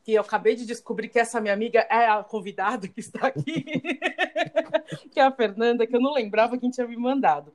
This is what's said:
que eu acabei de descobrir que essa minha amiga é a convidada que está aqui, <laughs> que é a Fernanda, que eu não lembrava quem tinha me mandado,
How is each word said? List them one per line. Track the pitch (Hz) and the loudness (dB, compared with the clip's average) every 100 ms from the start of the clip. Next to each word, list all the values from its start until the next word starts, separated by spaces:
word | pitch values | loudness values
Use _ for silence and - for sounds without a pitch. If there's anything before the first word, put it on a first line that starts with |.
que | - | 2
eu | 214 | 2
acabei | 202 214 208 240 | 2 0 2 0
de | |
descobrir | 226 233 - 208 220 | -4 -10 -6 -8 0
que | 240 | 0
essa | 226 240 | 0 0
minha | 214 202 | 0 0
amiga | 226 233 - | 2 0 2
é | 226 233 | 2 4
a | 214 | 2
convidada | 202 220 196 190 196 240 185 | -2 -8 -8 -4 -2 -2 -8
que | - | -12
está | - - 262 | -14 -4 -4
aqui, | 151 254 320 302 285 339 285 359 - 359 302 | -2 -4 -6 -4 -6 -4 -4 -4 -2 -4 -2
<laughs> | 330 - 320 311 - - - | -2 -2 -2 -4 -4 -14 -6
que | - | 4
é | |
a | 269 | 4
Fernanda, | 262 214 196 233 240 226 | 4 -2 2 0 2 2
que | 247 | 2
eu | |
não | 262 | 2
lembrava | 294 214 208 233 247 | 0 0 2 2 2
quem | 247 | -2
tinha | 247 240 | -2 -6
me | 240 | -2
mandado, | 240 277 190 147 147 | -2 2 2 2 -4